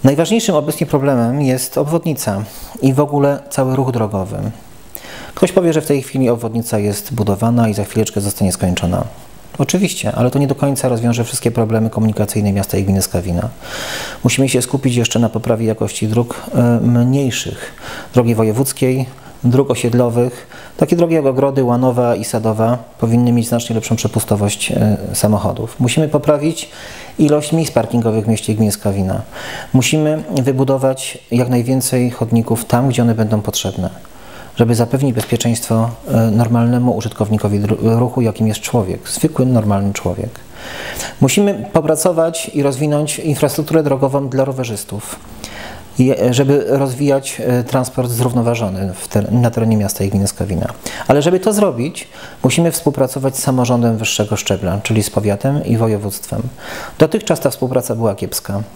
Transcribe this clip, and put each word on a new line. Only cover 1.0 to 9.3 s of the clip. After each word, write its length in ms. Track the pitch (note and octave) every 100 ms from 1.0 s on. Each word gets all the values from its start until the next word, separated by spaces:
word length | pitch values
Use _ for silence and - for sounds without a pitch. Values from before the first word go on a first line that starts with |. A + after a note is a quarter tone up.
| C#3 C3 A#2 C3+
jest 360 | C#3 C3 - -
obwodnica 640 | D3 E3 E3 C#3+ - G2 G#2+ - - -
i 120 | C3+
w 60 | C3+
ogóle 400 | D3 C#3+ C#3+ C#3 -
cały 260 | - C3 C3
ruch 160 | C3
drogowy. 460 | A#2+ A2 G2+ F#2 G#2+ G2+ A#2 - - - - - - - -
Ktoś 160 | F3+
powie, 220 | F#3 E3+
że 80 | D#3
w 40 | D3+
tej 160 | C#3+
chwili 280 | C3 C3+ B2+
obwodnica 500 | A#2 A#2 A2+ A2+ A2
jest 340 | G#2 G2+ -
budowana 560 | A#2 G#2 G2+ A2+ A#2+ A2+
i 40 |
za 100 | G#2
chwileczkę 380 | G2+ - G#2+ -
zostanie 300 | G2+ - G2
skończona. 520 | F2+ F#2+ F2+ F2 F2 - - -